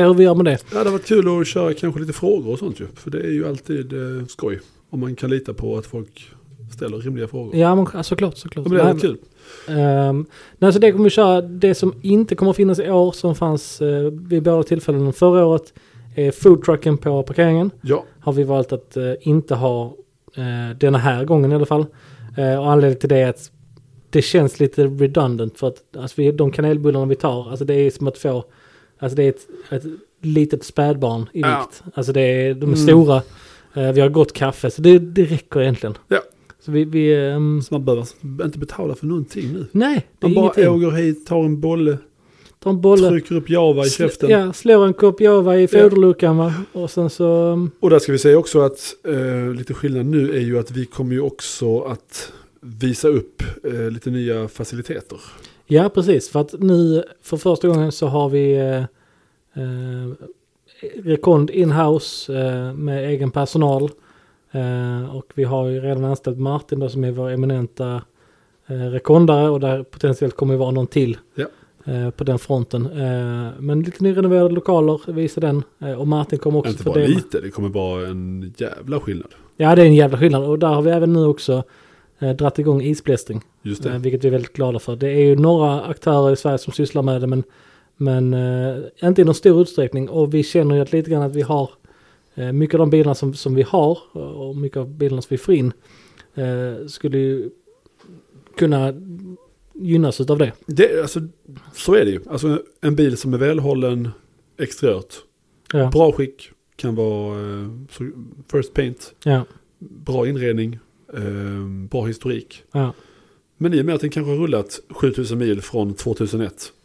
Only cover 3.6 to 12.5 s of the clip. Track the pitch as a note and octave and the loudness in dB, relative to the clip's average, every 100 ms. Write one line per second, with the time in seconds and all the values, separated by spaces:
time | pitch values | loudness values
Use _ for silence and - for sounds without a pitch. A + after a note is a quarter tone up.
3.6 | - D3 B2+ C3+ B2+ B2+ B2 - A2 G2 | -8 -8 -8 -10 -10 -10 -12 -10 -8 -10
4.6 | - _ _ C3 B2 B2 C3 C3 C3+ A2+ | -14 _ _ -8 -8 -6 -4 -4 -6 -8
5.6 | A2 A2 - A#2 G#2 - - - _ - | -6 -8 -8 -14 -14 -20 -20 -20 _ -20
6.6 | A2 - A#2+ A2 B2+ B2 A2+ C3 A2+ E3 | -20 -12 -10 -10 -8 -8 -8 -10 -4 2
7.6 | E3+ F#3+ F3 F3+ D#3 E3+ F#3+ - - D3+ | 4 4 0 -4 -6 -2 -4 -4 -14 -8
8.6 | D3+ F3+ E3+ D#3+ C#3 A2+ _ _ - - | 0 4 4 2 -2 -4 _ _ -20 -18
9.6 | - D3+ C#3+ C#3 C#3 C#3 D#3 - - _ | -6 0 2 2 2 -2 -6 -14 -20 _
10.6 | F#3+ G3 A3 F#3+ G#3+ - G3+ F3+ F3 F3+ | 2 6 4 6 4 4 4 2 -2 0
11.6 | G3 F#3 F#3+ - G3 G#3 A3 E3+ F#3+ | 0 2 -2 -2 0 2 2 0 0